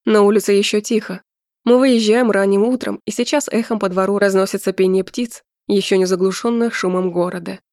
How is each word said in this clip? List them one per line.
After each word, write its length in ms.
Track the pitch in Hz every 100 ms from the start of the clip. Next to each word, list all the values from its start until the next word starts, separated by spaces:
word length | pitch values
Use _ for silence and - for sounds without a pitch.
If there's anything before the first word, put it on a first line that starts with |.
| -
На 160 | 214
улице 300 | 202 214 202
ещё 280 | 202 208 208
тихо. 420 | 208 220 - 185 _ _ _ _
Мы 140 | 233 247
выезжаем 520 | 269 233 208 233 240
ранним 320 | 196 196 196
утром, 380 | 226 254 214 202
и 60 | -
сейчас 380 | - 240 294 -
эхом 300 | 226 226 220
по 120 | 196
двору 280 | 180 190 202
разносится 540 | 202 190 190 196 -
пение 320 | 190 185 190
птиц, 400 | 185 - 240 - _ _ -
ещё 280 | 202 - 190
не 100 | 185
заглушённое 640 | 185 190 180 233 233 233
шумом 420 | - 185 180 185
города. 480 | 175 175 180 170 190 _